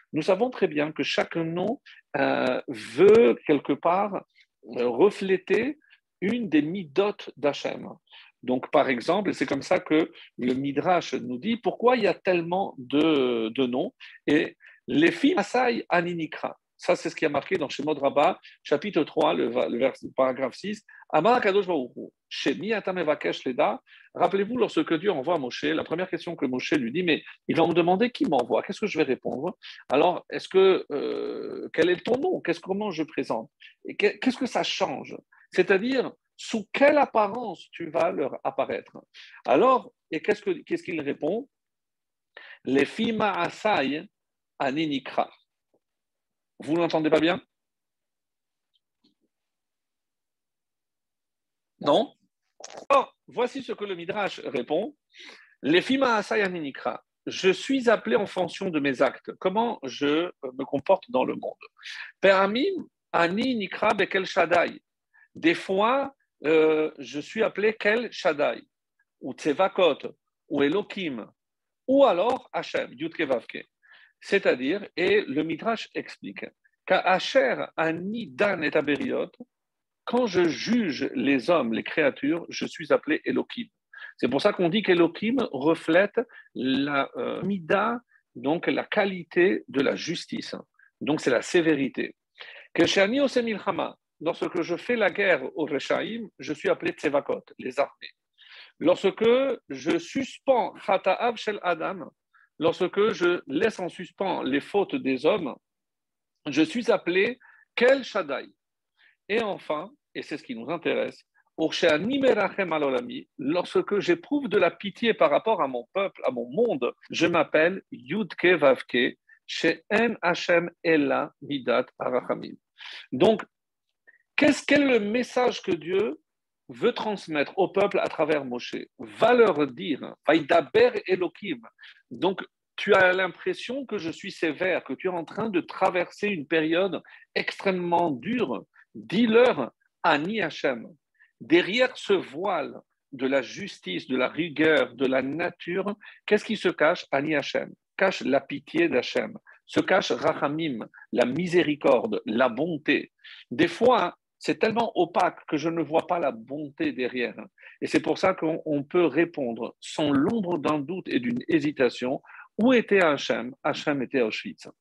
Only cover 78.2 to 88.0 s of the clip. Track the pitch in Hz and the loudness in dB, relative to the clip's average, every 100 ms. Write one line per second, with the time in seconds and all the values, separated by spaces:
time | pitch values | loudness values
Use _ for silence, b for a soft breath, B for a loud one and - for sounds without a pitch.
78.2 | 180 127 202 180 151 156 147 139 131 127 | -6 0 0 0 0 0 2 0 -2 -4
79.2 | 170 - 247 _ _ _ _ _ - 240 | -6 -10 -20 _ _ _ _ _ -4 0
80.2 | 240 180 170 131 - 240 190 123 - 131 | 2 2 2 0 0 0 0 -2 -4 -2
81.2 | 131 135 117 170 117 107 - - 147 - | 0 2 2 2 2 -2 -4 0 0 2
82.2 | 139 170 - - - - 147 135 - 156 | -2 -2 -4 -8 -8 -8 0 0 2 -2
83.2 | - 123 120 - 110 _ _ B B B | 0 -2 -2 -6 -12 _ _ B B B
84.2 | 127 139 202 202 170 208 190 175 165 - | 0 2 2 2 0 2 2 4 4 2
85.2 | 214 262 - 135 147 160 - 170 202 - | -2 -2 -2 -2 0 0 2 2 4 0
86.2 | 233 B B - 127 131 143 143 135 - | -6 B B -6 -2 0 0 -2 -2 -4
87.2 | 120 113 185 202 160 190 220 240 | -6 -4 -4 -4 0 0 0 -4